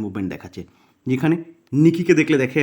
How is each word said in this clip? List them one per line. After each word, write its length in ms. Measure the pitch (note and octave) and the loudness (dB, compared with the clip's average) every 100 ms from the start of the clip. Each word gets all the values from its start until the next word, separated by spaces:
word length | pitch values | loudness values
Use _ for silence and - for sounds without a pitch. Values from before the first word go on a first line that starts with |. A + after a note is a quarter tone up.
মুভমেন্ট 240 | G#2 G#2 F#2 | -6 -6 -8
দেখাচ্ছে, 280 | E2+ - - F2 _ _ _ - | -8 -14 -18 -18 _ _ _ -6
যেখানে 280 | B2+ D#3 E3 E3 - - C3+ | -2 0 -2 -6 -20 -6 2
নিকিকে 300 | E3 E3 F3+ D#3+ | 2 4 2 2
দেখলে 160 | D3 D3 | 2 2
দেখা 140 | B2+ D3+ | 0 0